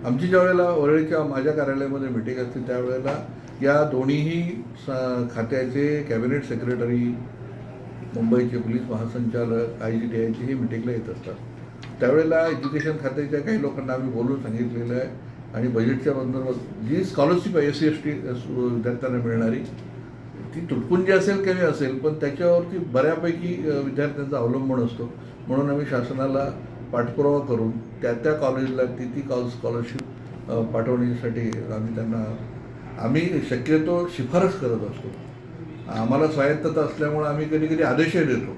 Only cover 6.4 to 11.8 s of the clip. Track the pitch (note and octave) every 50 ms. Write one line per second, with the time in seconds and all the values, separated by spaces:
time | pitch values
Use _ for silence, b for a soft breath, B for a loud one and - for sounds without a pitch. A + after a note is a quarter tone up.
6.4 | C#3 - B2+ A#2 A#2+ A#2+ B2 - A#2+ A#2+ B2 A#2+ A#2+ A#2+ A#2+ A#2+ A#2+ - - -
7.4 | - - - - - - - - - - - - - - - A#2 A2+ A2+ A#2 B2
8.4 | B2 A#2 A#2+ A#2 A2+ A2+ A#2 B2 - - A#2 A2 A#2 A2 - B2 A#2+ A2+ A2+ A#2+
9.4 | A#2 A2+ A2+ A2+ A#2 A2+ - - A2 A2+ A2+ A2+ A2+ A#2+ A2+ A2+ A2+ A2+ A2+ A2+
10.4 | B2 B2+ C3+ C3 A#2+ A2+ A2+ A2+ A2+ B2 A#2+ A2+ - - - - - F#2 F#2 -
11.4 | - - - - - - - -